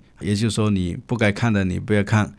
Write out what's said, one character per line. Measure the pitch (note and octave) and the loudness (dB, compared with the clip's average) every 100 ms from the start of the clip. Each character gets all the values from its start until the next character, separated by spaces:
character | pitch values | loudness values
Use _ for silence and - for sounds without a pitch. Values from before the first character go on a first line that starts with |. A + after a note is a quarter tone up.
| - - | -18 -8
也 | E2+ G#2 | -4 0
就 | A2+ | 0
是 | G#2+ | 0
说 | G#2+ | 0
你 | G2+ F2 F#2+ - | 0 -2 -4 -4
不 | A#2 | 0
该 | G#2+ | 0
看 | G2+ A#2+ | 2 0
的 | G2+ | 2
你 | F#2+ F2+ | 0 -2
不 | F#2+ | 0
要 | G#2 | 0
看， | G2+ G#2+ G2+ | 2 2 0